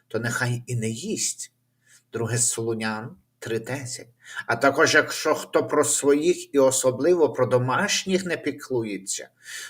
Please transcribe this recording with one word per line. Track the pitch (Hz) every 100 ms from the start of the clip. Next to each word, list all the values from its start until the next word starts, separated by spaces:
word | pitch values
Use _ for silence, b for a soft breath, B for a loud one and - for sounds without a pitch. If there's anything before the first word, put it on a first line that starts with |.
| B
то | 110
нехай | 120 120 123 120 -
і | 120
не | 110
їсть. | 113 220 196 - - - _ _ _ b b _
Друге | 110 113 117
Солунян | - - 113 110 110 110 123 - _ -
три | - 113
десять. | 113 139 123 - - _ B B B
А | 117
також, | 139 143 156
якщо | 156 - - 160 143
хто | - 160 -
про | 151
своїх | 139 - 139 147 165 170 - 139
і |
особливо | 131 127 131 120 156 180 143
про | 123 123
домашніх | 127 127 131 202 - 190 185 185
не | 156
піклується, | 151 147 - 127 110 95 95 - - _ B B